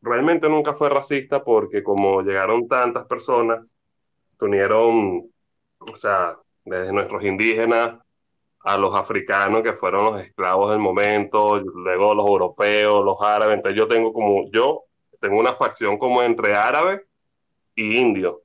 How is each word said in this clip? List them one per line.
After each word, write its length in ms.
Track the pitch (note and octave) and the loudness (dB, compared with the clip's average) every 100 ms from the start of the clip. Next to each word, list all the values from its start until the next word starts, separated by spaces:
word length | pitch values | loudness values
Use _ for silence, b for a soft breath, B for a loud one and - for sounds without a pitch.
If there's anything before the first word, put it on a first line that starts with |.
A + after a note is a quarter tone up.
realmente 480 | A#2 A#2+ D3 E3 D#3 | -2 -2 0 0 0
nunca 240 | D#3 D3+ | 0 -2
fue 160 | D3 D3 | -2 0
racista 520 | C#3 C#3+ C#3+ C3 C#3 | 0 -2 -6 -2 -6
porque 400 | - A2 G#2 G2+ | 2 0 2 -6
como 380 | F#2+ G2 G2 G2 | -2 0 2 2
llegaron 460 | F#2+ F#2+ F#2+ A2+ A#2 | 0 -2 0 0 0
tantas 380 | C3 B2 A#2 - | 0 0 -4 -8
personas, 580 | B2 - B2+ A#2 A2+ A2+ _ _ _ _ _ _ _ | -10 -2 0 0 -2 -6 _ _ _ _ _ _ _
se 60 | G#2+ | -2
unieron, 840 | G2+ G2 A2 A2+ A2+ G2+ F2+ - _ _ _ _ _ | 0 2 4 4 2 0 -4 -8 _ _ _ _ _
o 160 | - - | -20 -8
sea, 400 | G#2+ F#2+ F2 D#2+ _ _ - | -2 0 -2 -6 _ _ -10
desde 260 | F2+ F#2 | -8 -4
nuestros 320 | G2+ G2 G2+ | -2 -2 -4
indígenas 760 | G2+ F#2+ A2+ A2 A2+ A#2 A2+ - _ _ _ _ _ _ | -4 0 0 0 0 0 0 -6 _ _ _ _ _ _
a 140 | - G2 | -4 0
los 160 | G2 | 0
africanos 680 | G2 - G#2 - G2 G2 A2 | 0 -2 -6 -2 0 2 0
que 100 | A2+ | 0
fueron 300 | G2+ F#2+ G2 | -2 -2 0
los 180 | G#2+ G#2+ | 0 -2
esclavos 480 | F#2 - F#2 F#2+ G2+ | -12 -6 -2 0 2
del 80 | G#2+ | 0
momento, 800 | G2+ F#2+ G2+ G#2 G2+ G#2+ G#2 G#2 | 0 0 2 0 0 0 2 0
luego 540 | F#2+ F2 F2+ F2+ G2+ | -2 -8 -4 0 2
los 120 | G#2 G2+ | 2 2
europeos, 760 | G2 F2+ - G#2 G#2 G#2 G#2 G2 | 2 0 0 0 2 2 2 2
los 160 | F#2 | 0
árabes. 340 | G#2 G#2+ G#2+ G#2 | 0 2 2 0
Entonces 220 | F#2+ G2+ | 0 0
yo 100 | A2 | 2
tengo 240 | A#2 A2+ | 2 0
como, 380 | A#2 G#2 G2 F#2 | 0 0 0 0
yo 320 | A2 B2+ D#3+ - _ _ _ | 0 0 0 -8 _ _ _
tengo 180 | G2+ G#2 | -2 2
una 140 | A#2+ | 2
facción 440 | B2+ B2+ - G#2+ G#2 | 0 -4 -2 -4 -2
como 240 | B2+ B2 | 0 2
entre 320 | B2 A#2 G#2+ G#2 | 2 0 0 2
árabe 480 | A2 C#3 F3 G3+ - _ _ _ _ _ _ - | 0 0 -2 -2 -10 _ _ _ _ _ _ -8
y 220 | G#2+ A2+ | -2 2
indio 420 | B2 G2 F#2 F2 | 2 2 -4 -6